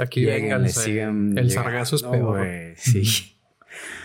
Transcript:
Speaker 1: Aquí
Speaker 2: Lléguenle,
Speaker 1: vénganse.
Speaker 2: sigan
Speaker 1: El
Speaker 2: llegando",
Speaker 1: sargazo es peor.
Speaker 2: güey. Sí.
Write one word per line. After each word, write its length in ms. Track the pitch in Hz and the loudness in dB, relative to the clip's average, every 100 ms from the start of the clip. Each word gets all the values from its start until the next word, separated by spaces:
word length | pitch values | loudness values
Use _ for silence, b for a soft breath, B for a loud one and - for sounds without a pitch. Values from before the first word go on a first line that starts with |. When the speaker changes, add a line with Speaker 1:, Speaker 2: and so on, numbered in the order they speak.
Speaker 1:
Aquí 200 | 127 127 | -2 2
Speaker 2:
Lléguenle, 260 | 117 110 110 | 2 2 0
Speaker 1:
vénganse. 320 | 131 123 117 | 2 2 0
Speaker 2:
sigan 540 | 110 107 107 104 104 101 | -2 -2 0 0 0 2
Speaker 1:
El 100 | 123 | 2
Speaker 2:
llegando", 20 | |
Speaker 1:
sargazo 420 | 123 120 120 123 147 | 2 0 -2 0 -2
es 60 | |
peor. 340 | 123 123 113 98 | 0 0 2 0
Speaker 2:
güey. 360 | 95 87 82 85 | -2 -4 -10 -4
Sí. 580 | - 104 104 110 - _ _ _ B B B B | 2 2 2 0 -4 _ _ _ B B B B